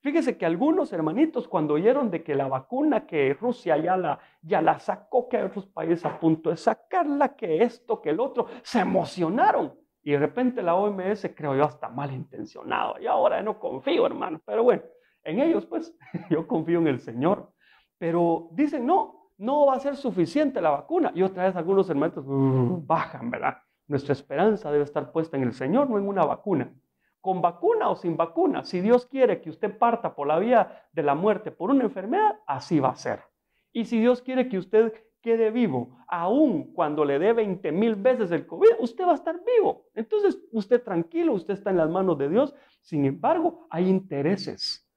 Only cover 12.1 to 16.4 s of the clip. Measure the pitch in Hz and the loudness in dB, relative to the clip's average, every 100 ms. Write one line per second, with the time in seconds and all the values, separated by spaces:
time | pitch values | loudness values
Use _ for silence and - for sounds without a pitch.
12.1 | 131 - - - - - - - - 240 | -8 -12 -12 -14 -14 -6 -4 -2 -4 -2
13.1 | - - - 208 - - 135 - - - | 0 2 0 -4 -6 -8 -6 -2 0 0
14.1 | - - 156 - 208 240 208 - _ _ | -2 -8 -10 -6 0 2 2 -2 _ _
15.1 | _ - 175 311 330 - 339 - - - | _ -6 -2 0 0 -2 -8 -10 -18 -14
16.1 | 170 - 160 | -14 -4 -4